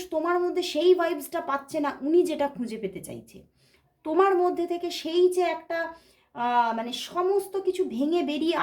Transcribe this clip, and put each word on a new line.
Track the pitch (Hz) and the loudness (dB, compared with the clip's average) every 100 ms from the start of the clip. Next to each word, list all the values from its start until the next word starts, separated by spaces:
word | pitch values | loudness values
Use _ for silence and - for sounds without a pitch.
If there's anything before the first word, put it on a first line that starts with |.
| - 320 | 0 -2
তোমার | 330 359 | 0 0
মধ্যে | 359 359 - | 0 -2 -2
সেই | 302 349 359 | 2 4 4
ভাইবসটা | 330 294 277 339 - | 2 -2 -4 -6 -4
পাচ্ছে | 277 269 311 294 | -4 -4 -2 -2
না | 269 | -2
উনি | 269 339 320 | 2 2 2
যেটা | 294 285 277 | 0 -2 -2
খুঁজে | 233 220 | -8 -6
পেতে | 185 170 143 | -8 -8 -12
চাইছে। | 120 - 127 - _ _ _ _ _ 311 | -14 -16 -20 -20 _ _ _ _ _ -2
তোমার | 320 392 359 | 4 4 4
মধ্যে | 359 320 339 | 2 0 -2
থেকে | 349 349 - | -4 -6 -6
সেই | 339 339 359 359 | -2 4 4 4
যে | 349 320 | 0 -2
একটা, | - 330 330 330 - _ _ - | -6 -6 -4 -8 -20 _ _ -4
আহ, | 240 240 233 226 | 2 2 2 0
মানে | 240 254 - | -4 -8 -6
সমস্ত | 349 370 403 381 392 370 | -2 2 0 0 -2 -2
কিছু | 359 285 226 | 0 -2 0
ভেঙে | 285 349 | 0 0
বেরিয়ে | 277 294 320 311 | 0 0 0 2